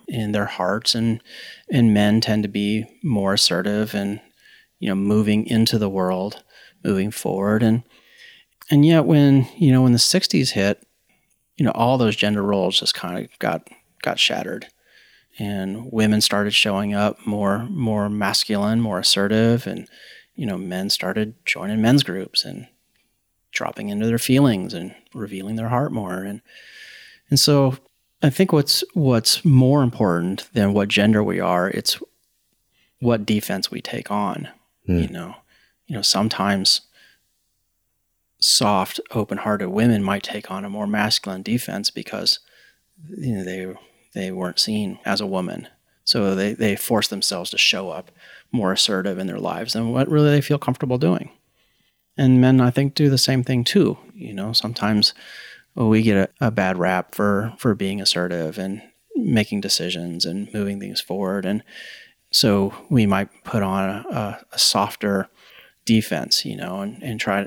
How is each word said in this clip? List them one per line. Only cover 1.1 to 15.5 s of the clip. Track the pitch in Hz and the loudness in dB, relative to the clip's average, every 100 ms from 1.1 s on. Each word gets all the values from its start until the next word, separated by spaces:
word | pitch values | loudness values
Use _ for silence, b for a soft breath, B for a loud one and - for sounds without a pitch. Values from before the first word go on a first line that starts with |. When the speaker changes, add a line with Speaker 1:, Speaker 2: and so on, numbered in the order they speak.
| 113 B B B B - | -2 B B B B -2
Speaker 1:
and | 127 117 | 4 6
men | 104 104 113 | 6 4 2
tend | 110 107 | 2 0
to | 104 | -2
be | 101 101 110 113 _ | -2 -2 -2 -4 _
more | 160 107 98 | -2 0 0
assertive | 101 - 87 101 104 110 | 2 0 0 -2 -2 -2
and, | 104 101 107 b b b b b - | -4 -6 -8 b b b b b -8
you | - | -4
know, | |
moving | 98 101 107 107 104 113 | -2 0 2 2 2 2
into | 113 110 113 | 2 2 2
the | 101 | 0
world, | 98 92 92 101 - b b b b | 0 0 -2 -4 -10 b b b b
moving | - 95 104 | -2 0 -2
forward. | - - 95 101 110 | -4 -4 -2 0 2
And, | 113 117 B B B B B B B _ - | 4 2 B B B B B B B _ 2
and | 147 151 | 6 6
yet | 165 | 6
when, | 135 151 143 135 123 - | 6 6 6 6 2 2
you | 151 | 4
know, | 127 | 6
when | 127 | 6
the | 120 | 4
sixties | - 185 - 151 127 | 4 0 0 0 0
hit, | - 98 - _ _ _ _ _ _ _ - | 0 0 -2 _ _ _ _ _ _ _ -2
you | 131 | 0
know, | |
all | - 117 131 | 2 2 4
those | 110 - | 2 2
gender | 104 104 | 0 0
roles | 101 101 92 - | 0 0 0 0
just | - | -2
kinda | - 90 87 - - | -4 -6 -8 -10 -6
got, | - 82 - - _ _ | -4 -4 -8 -20 _ _
got | - - | -4 0
shattered. | - - - 214 - b b b b b b - | 0 -2 -6 -10 -12 b b b b b b -8
And | 104 | -6